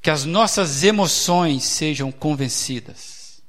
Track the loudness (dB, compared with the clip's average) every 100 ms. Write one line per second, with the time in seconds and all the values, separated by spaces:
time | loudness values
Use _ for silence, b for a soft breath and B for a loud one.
0 | 2 0 0 2 2 2 0 2 4 4
1 | 2 2 2 2 2 0 -2 -2 -2 -2
2 | -6 -4 -4 -2 -2 -4 -4 -8 -10 -18
3 | -18 -18 -18 -20